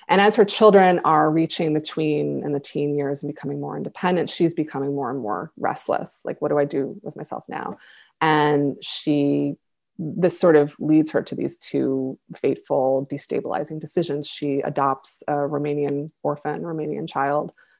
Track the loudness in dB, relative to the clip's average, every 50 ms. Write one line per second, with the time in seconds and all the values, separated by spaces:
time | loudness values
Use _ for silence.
0 | -2 2 4 6 6 8 6 6 4 4 4 6 8 10 10 10 8 8 6 4
1 | 4 4 4 4 4 4 4 2 2 0 -2 -2 0 0 0 0 -2 -4 -4 -2
2 | 0 0 0 0 -2 -2 -4 -4 -4 -4 -4 -4 -6 -6 -4 -4 -2 -2 -2 -2
3 | -2 -2 -4 -4 -6 -8 -8 -8 -8 -8 -6 -6 -6 -8 -8 -8 -8 -10 -6 -4
4 | -2 0 0 0 -2 -2 -2 0 0 0 0 -2 -6 -4 -4 -4 -4 -4 -4 -4
5 | -4 -4 -6 -6 -4 -4 -4 -6 -6 -10 _ -4 -4 -4 -4 -4 -4 -2 -2 -2
6 | -4 -8 -14 -12 -10 -10 -6 -4 -4 0 0 0 0 0 -2 -4 -4 -4 -8 -10
7 | -14 -14 -14 -14 -12 -12 -12 -12 -10 -10 -10 -10 -8 -10 -12 -14 -18 -20 -20 -20
8 | -20 _ _ 0 2 2 4 4 4 4 2 2 2 0 -2 -6 -10 -12 -12 -6
9 | -2 0 0 2 2 2 2 0 0 -2 -4 -8 _ _ _ _ _ _ _ -10
10 | -8 -6 -2 0 0 0 2 2 4 6 6 6 6 4 0 -4 0 4 4 4
11 | 4 4 0 -2 -2 -2 -4 -6 -6 -6 -8 -10 -10 -6 -4 -2 -2 0 -2 -2
12 | -4 -6 -8 -12 _ -18 -8 -4 -2 -2 -2 -2 -4 -2 -2 0 2 2 0 0
13 | -2 -4 -8 -10 -8 -6 -6 -6 -4 -4 -6 -6 -6 -8 -10 -12 -12 -6 -4 -2
14 | -2 -2 -4 -6 -6 -8 -10 -6 -4 -2 -2 -2 -2 -2 -2 0 0 0 -2 -4
15 | -8 -14 -20 -12 -6 -4 -2 -2 -2 -2 -2 -2 -2 -2 -2 -2 -2 -2 -2 -4
16 | -6 -8 -10 _ -6 -4 -4 -4 -6 -8 -6 -6 -8 -8 -6 -6 -6 -6 -6 -8
17 | -8 -6 -4 -2 -2 0 0 -2 -2 -4 -10 _ _ _ _